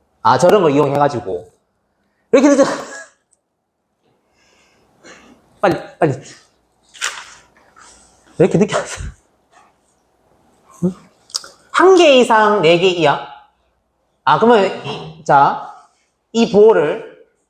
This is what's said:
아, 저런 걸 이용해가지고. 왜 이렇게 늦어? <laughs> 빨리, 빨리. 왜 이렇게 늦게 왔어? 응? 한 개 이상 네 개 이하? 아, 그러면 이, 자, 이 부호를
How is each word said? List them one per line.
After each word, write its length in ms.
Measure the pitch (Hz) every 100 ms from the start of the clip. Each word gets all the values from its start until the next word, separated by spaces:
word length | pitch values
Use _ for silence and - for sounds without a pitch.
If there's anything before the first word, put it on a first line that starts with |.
| _ _
아, 160 | 110 127
저런 240 | 175 208
걸 100 | 165
이용해가지고. 760 | 139 143 143 143 120 95 90 - _ _ _ _ _ _ _ -
왜 80 | -
이렇게 160 | 240 247
늦어? 80 | -
<laughs> 3000 | - - - - _ _ _ _ _ _ _ _ _ _ _ _ _ _ _ _ _ _ _ - - _ _ _ _
빨리, 160 | 196 160 - -
빨리. 140 | 160 123 - - _ _ _ _ _ - - - - - _ _ _ _ - _ _ _ _ -
왜 80 | 185
이렇게 120 | 170
늦게 160 | 202 -
왔어? 260 | - - - - _ _ _ _ _ _ _ _ _ _ _ _ _ _ _ -
응? 100 | 175 185 _ _ _ - - _ _
한 240 | - 359 370
개 220 | 330 262
이상 420 | 240 220 208 208
네 160 | 156 170
개 100 | 185
이하? 400 | 175 151 151 - - _ _ _ _ _ _ _ _ -
아, 120 | 151
그러면 460 | 226 233 190 - -
이, 380 | - - - -
자, 460 | 143 151 220 - - _ _ _ _ _
이 180 | 226 214
부호를 580 | 185 220 190 151 208 - - _ _ _